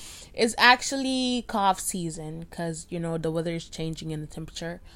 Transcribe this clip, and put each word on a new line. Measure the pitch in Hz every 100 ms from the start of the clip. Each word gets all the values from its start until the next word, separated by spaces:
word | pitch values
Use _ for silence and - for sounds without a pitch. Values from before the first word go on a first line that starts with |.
| - - -
It's | - 226 -
actually | 240 247 - 269 262 262 254 247 -
cough | 214 196 185
season | - 190 170 156 156 160 165
'cause, | - 170 160 -
you | 175
know, | 165 165
the | 165
weather | 165 165
is | 165 -
changing | - 160 160 160
and | 151
the | 151
temperature. | - 160 - 165 175 -